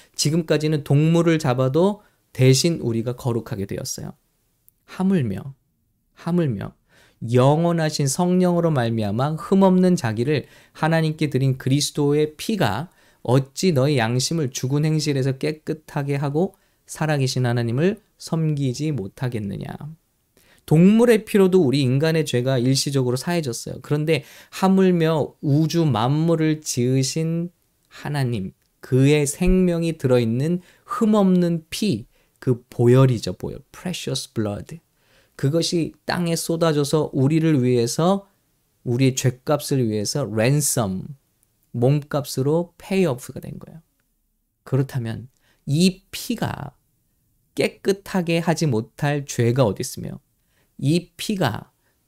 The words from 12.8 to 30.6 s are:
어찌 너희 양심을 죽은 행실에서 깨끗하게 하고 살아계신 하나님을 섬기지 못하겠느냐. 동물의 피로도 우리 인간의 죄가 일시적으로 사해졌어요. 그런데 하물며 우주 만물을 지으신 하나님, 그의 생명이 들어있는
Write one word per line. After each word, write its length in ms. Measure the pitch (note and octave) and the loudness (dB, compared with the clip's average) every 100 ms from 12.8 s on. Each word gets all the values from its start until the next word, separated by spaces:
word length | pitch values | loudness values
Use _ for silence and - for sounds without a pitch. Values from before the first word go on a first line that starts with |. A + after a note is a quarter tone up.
| E3 _ _ _ | -8 _ _ _
어찌 480 | - C3 C3 - F#3+ | 0 0 0 -2 0
너희 260 | C#3+ C3+ C#3 | 2 2 0
양심을 540 | A2 B2 B2+ E3 C#3 | 0 -2 -2 -2 -4
죽은 340 | - B2+ C#3+ D#3 | -4 -4 0 0
행실에서 520 | D#3 D3+ C3+ C3 C3 | 0 0 -2 -2 -2
깨끗하게 800 | D3+ D#3 - D#3 - D3+ C#3 C#3 | -4 -6 -8 -10 -8 -6 -4 -4
하고 400 | C#3+ D3 F#3+ - _ _ - | -2 -2 -2 -6 _ _ -14
살아계신 600 | - D#3 D3 C3 C3 B2+ | -6 -2 0 0 0 0
하나님을 560 | A#2+ A#2 A#2+ F3 A3 _ _ | 0 -2 0 0 -2 _ _
섬기지 720 | - D#3+ D#3+ D3 C#3 B2 D3+ | -6 -2 -2 -2 -4 -4 -4
못하겠느냐. 720 | C#3 G2 - B2+ A#2 G2+ G2+ - - D3 D#3+ _ _ _ _ _ _ - | -4 -6 -6 -6 -6 -6 -8 -10 -12 -14 -18 _ _ _ _ _ _ 0
동물의 560 | D#3 F3+ A3 A#3+ A3 | 6 6 6 6 4
피로도 400 | - G#3 F#3+ F#3 | 2 2 4 4
우리 160 | D3 C3+ | 4 2
인간의 460 | C3 C3+ D#3+ D#3+ D3+ | 2 2 2 0 0
죄가 320 | B2 B2 C3+ | -2 0 0
일시적으로 580 | B2 C3+ - C#3 B2 B2+ | 2 0 0 -2 0 -2
사해졌어요. 600 | E3+ F3 D3 A2+ - - | -2 -4 -4 -6 -10 -12
그런데 440 | - D3 D3+ D#3 - - - | -4 -2 0 -2 -4 -18 -18
하물며 840 | - F#3+ F#3+ F#3+ F3 D#3+ D#3+ - - | -2 2 4 4 4 2 0 -2 -4
우주 460 | D#3 C#3 D#3+ E3 E3 | 0 2 2 0 0
만물을 760 | G#2+ A#2+ D3+ E3 E3 D#3 D#3 | 2 2 2 2 2 0 -2
지으신 920 | - - B2 C3 C3 - D#3+ E3 F3 _ _ _ _ | -4 -2 0 0 0 -2 -4 -4 -6 _ _ _ _
하나님, 640 | - - D3 B2+ A#2 F#2 - _ _ | -14 -8 -4 -2 -4 -6 -12 _ _
그의 440 | - B2+ C3+ D3 C#3+ | 0 4 4 4 2
생명이 720 | - F3+ F#3 F3+ E3+ E3 D#3+ | 0 2 4 2 0 -2 -2
들어있는 640 | B2+ B2+ A#2 A#2 D3+ F3 | 2 2 2 0 -2 -4